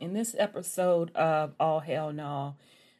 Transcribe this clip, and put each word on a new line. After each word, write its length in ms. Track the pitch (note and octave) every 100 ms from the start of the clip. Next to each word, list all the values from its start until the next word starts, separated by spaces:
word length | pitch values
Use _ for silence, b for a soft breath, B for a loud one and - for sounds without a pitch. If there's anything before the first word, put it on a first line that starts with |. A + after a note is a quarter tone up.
in 100 | E3+
this 240 | G3 A3+ -
episode 800 | G#3 G#3 F3+ - F3+ F3 E3 -
of 380 | D#3+ D#3 D3+ -
All 180 | D#3+ D#3
Hell 320 | D#3 D#3 D#3
No, 440 | D3+ D3 C#3+ C#3 C#3 b b b